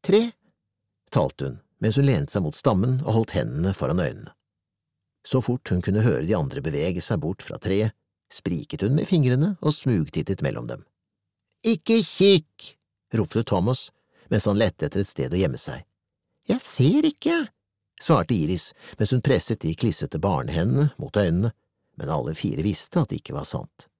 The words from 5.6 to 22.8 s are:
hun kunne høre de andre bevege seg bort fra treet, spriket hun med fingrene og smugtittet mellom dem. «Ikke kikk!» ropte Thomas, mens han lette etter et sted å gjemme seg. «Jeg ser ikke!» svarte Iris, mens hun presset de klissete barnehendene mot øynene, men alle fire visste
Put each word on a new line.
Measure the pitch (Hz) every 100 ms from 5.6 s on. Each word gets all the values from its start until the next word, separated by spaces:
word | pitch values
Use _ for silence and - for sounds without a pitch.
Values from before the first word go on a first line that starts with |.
| -
hun | 90 87
kunne | 101 107
høre | 67 80
de | 101
andre | 73 67 71
bevege | 71 80 180
seg | - 98
bort | 76 98 -
fra | -
treet, | - 98 110 - _ _ _
spriket | - - 85 - - 101
hun | 147
med | -
fingrene | 175 127 127 170 196
og | 151 147
smugtittet | 135 107 73 - 76 95 71
mellom | 58 60
dem. | 60 - _ _ _ _ _ _ _ 220
«Ikke | 214 - 226 190
kikk!» | - 196 190 - - - _ _ _ _ 110
ropte | 92 113
Thomas, | 117 98 98 131 - _ _ _ _
mens | 104 104
han | 101
lette | 98 - 76
etter | 95
et | 101
sted | - 65
å | 87
gjemme | 90 62
seg. | - 65 - _ _ _ _ _ -
«Jeg | 254 -
ser | - 131 269 311
ikke!» | - - 339 269 _ _ _ _ _
svarte | - 143 85
Iris, | 107 78 92 - - - -
mens | 107
hun | 127
presset | 120 131 - 113
de | 80 80
klissete | 120 80 71 80
barnehendene | 95 80 65 76 95 131 147 -
mot | - 104
øynene, | 95 85 113 - _ _ _ -
men | 71
alle | 76 62
fire | - - - 90
visste | -